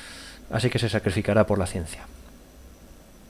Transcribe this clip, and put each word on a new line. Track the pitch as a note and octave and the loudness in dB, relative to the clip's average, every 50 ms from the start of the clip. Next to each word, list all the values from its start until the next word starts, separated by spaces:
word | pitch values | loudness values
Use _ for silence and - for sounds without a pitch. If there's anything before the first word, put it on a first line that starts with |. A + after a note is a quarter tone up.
| - - - - - - - - - - | -16 -16 -16 -16 -16 -16 -18 -18 -8 -4
Así | - A2 A2 B2 | -2 0 2 2
que | - | 2
se | A#2 A#2 A2 | 2 0 2
sacrificará | G2+ G#2+ - G#2+ F#2 A2 G2 - G#2 A2 G2+ | 2 2 0 0 0 0 2 4 6 6 6
por | - G2+ | 4 4
la | G2 F2 | 2 0
ciencia. | - - F#2 E2 - - - - - - - - - - - - - - - - - - - - - - - - - - - - | 0 -2 -4 -6 -6 -10 -14 -16 -16 -18 -20 -20 -20 -20 -20 -20 -20 -20 -20 -20 -20 -20 -20 -20 -20 -20 -20 -20 -20 -20 -20 -20